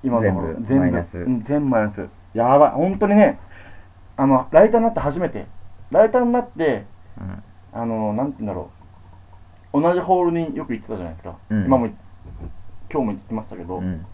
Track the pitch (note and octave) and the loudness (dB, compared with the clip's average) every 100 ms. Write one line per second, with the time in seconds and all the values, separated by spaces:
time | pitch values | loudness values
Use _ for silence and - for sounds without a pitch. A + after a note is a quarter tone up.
0 | C3+ A#2+ G#2+ F#2 E2 D#2+ A2 C3+ C3 E2+ | 0 2 2 0 -4 -6 0 2 2 0
1 | E2+ - B2+ B2 A2 D3 C#3+ A#2 G#2+ G2+ | -4 -6 -2 -2 0 -2 2 2 0 -4
2 | F#2+ - - A2+ A#2+ C#3+ D3 C3+ F3+ G3 | -12 -14 -10 0 4 6 6 4 -2 0
3 | G3+ G#3 F#3+ - - - - - - - | 4 6 4 2 -14 -20 -20 -20 -20 -20
4 | - - C#3 C3 C3 D#3 G#3+ A3+ A3+ G#3+ | -16 -2 2 2 6 6 8 6 2 0
5 | C#3+ D3+ E3+ G2+ - - - - - D#3+ | -4 -2 -4 -6 -12 -16 -18 -18 0 4
6 | A3 B3 A#3+ A#3+ A#3+ - D#3+ A2 - - | 4 4 2 0 -2 -2 0 -2 -6 -20
7 | - - F#2 F#2 - - - A2+ A#2 A2+ | -20 -14 -12 -12 -18 -20 -14 -8 -6 -2
8 | G#2+ G#2+ C#3+ C3+ G#2+ F2+ - - - - | -2 -2 -4 -6 -8 -8 -10 -18 -20 -20
9 | - - - - - - - C#3+ E3 F3+ | -20 -20 -20 -20 -20 -20 -4 0 2 0
10 | F3 F#3 F3 E3+ D#3+ C3+ - A2+ - G#2 | 2 2 2 0 -4 -6 -6 -8 -6 -10
11 | E2+ E2 F2+ F#2+ - G#2+ G2 C3 A2+ - | -10 -12 -16 -16 -4 -2 2 2 0 -8
12 | - - - - - - - - - D3+ | -20 -20 -20 -16 -14 -14 -14 -14 -6 -4
13 | A#2 G2+ - A2+ G#2+ F#2 E2+ F2+ F#3 E2 | -4 -6 -10 -10 -10 -14 -10 -6 -6 -6
14 | F2+ | -10